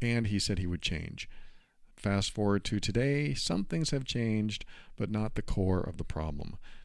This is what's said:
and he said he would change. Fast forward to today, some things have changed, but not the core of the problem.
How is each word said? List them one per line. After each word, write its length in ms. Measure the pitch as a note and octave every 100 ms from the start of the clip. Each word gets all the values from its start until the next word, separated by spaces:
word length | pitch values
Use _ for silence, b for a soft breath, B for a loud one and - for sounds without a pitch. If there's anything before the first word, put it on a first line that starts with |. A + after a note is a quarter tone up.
and 260 | A#2+ A#2 G#2
he 100 | G2+
said 220 | - F#2
he 80 | F2+
would 140 | F2
change. 460 | - E2 D#2+ - - b b b b b - -
Fast 360 | G#2 G2 F#2+
forward 320 | - G#2 G2+ -
to 140 | G#2+
today, 540 | G#2 G#2+ C#3 C#3+ D3
some 320 | C3+ - F3+ G3
things 240 | E3 D#3
have 160 | C#3 B2+
changed, 600 | B2 A2+ A2 G#2+ G2+ - B B -
but 160 | G#2
not 240 | G#2+ A2 -
the 60 |
core 400 | - - F#2+ F#2
of 160 | - -
the 60 |
problem. 540 | D#2+ D#2 D#2 D2 D2+ - B B